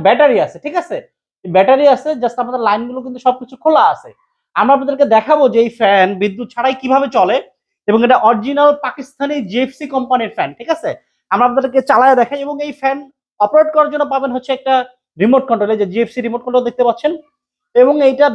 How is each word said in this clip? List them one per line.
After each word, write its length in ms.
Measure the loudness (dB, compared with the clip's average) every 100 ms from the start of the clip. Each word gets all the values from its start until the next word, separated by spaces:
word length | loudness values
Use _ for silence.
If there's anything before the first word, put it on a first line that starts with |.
| 2
ব্যাটারি 320 | 4 2 2 -2
আছে, 120 | -6
ঠিক 120 | -8 -8
আছে? 160 | -6 -12 -12 _ _ _ -2
এই 40 | 2
ব্যাটারি 300 | 4 4 4 2
আছে, 140 | -2 -4
just 160 | -4 -4
আমাদের 180 | -6 -2 -2
লাইনগুলো 320 | -2 -4 -10 -12
কিন্তু 140 | -8 -8
সবকিছু 300 | -8 -12 -4
খোলা 200 | 0 2 2
আছে। 160 | -2 -12 _ _ _ _ -4
আমরা 180 | 2 2
আপনাদেরকে 300 | 0 0 2 2
দেখাবো 280 | 2 2 2
যে 60 | 2
এই 60 | 0 0
ফ্যান 280 | 2 2 2 0
বিদ্যুৎ 260 | -4 -6 -12
ছাড়াই 220 | -4 -4 -2
কিভাবে 260 | 0 0 0 0
চলে 180 | 0 0 -4 _ _ _ -2
এবং 120 | 0 4
এটা 120 | 4 2
অরিজিনাল 420 | 0 -2 2 2 2 -6
পাকিস্তানি 500 | -10 -16 -8 -6 -6 -4
জিএফসি 360 | -4 -4 -6 -6
কোম্পানির 380 | -6 -2 -2 -2 -6
ফ্যান, 140 | -8 -8
ঠিক 120 | -8 -6
আছে? 140 | -6 -8 _ _ -4
আমরা 160 | 0 2
আপনাদেরকে 300 | 0 0 -2 0
চালায় 260 | 2 4 4
দেখাই 200 | 0 -4 -8
এবং 100 | -8 -10
এই 60 | -4
ফ্যান 180 | -4 -4 -10 _ _ -4
অপারেট 300 | 2 2 2
করার 180 | 2 0
জন্য 120 | -2 -2
পাবেন 180 | -2 -4 -6
হচ্ছে 160 | -6 -6
একটা 160 | 0 -2 -2 _ _ -2
রিমোট 260 | 2 2 2
কন্ট্রোল, 220 | -2 0
এই 60 | -2
যে 60 | -2
জিএফসি 260 | -2 -4 -4
রিমোট 200 | -8 -8
কন্ট্রোল 200 | -2 -2 -2
দেখতে 160 | -2 -2
পাচ্ছেন। 240 | 0 -4 -6 _ _ _ _ _ 2
এবং 180 | 4 4 2
এইটা 180 | 2 0